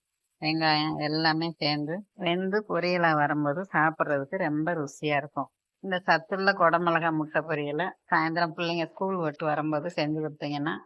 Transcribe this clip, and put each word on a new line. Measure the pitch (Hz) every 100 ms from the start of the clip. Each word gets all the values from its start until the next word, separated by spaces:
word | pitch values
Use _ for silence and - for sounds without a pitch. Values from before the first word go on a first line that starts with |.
| _ _ _ _
வெங்காயம் | 156 160 160 151 156 156
எல்லாமே | 151 156 160 156 165
சேர்ந்து | 156 147 147 147 180 208
வெந்து | - 180 175 190 208 208
பொரியலா | 175 175 180 165
வரும்போது | 156 147 151 147 147 196
சாப்பிட்றதுக்கு | 165 160 156 160 143 139 190
ரொம்ப | 165 151 160
ருசியா | 165 143 - 151 143
இருக்கும். | 147 - 135 _ _ _
இந்த | 190 180
சத்துள்ள | 185 165 - 190 196
குடமிளகா | 190 170 170 175 165 165
முட்டை | 156 151 160
பொரியலை | 156 151 147 147 185 - -
சாயந்தரம் | 170 160 165 170 156
பிள்ளைங்க | 170 170 160
ஸ்கூல் | - 190 185
விட்டு | 160 147
வரும்போது | 160 151 151 151 170 170
செஞ்சு | 151 156
கொடுத்தீங்கன்னா | 156 151 147 147 151 190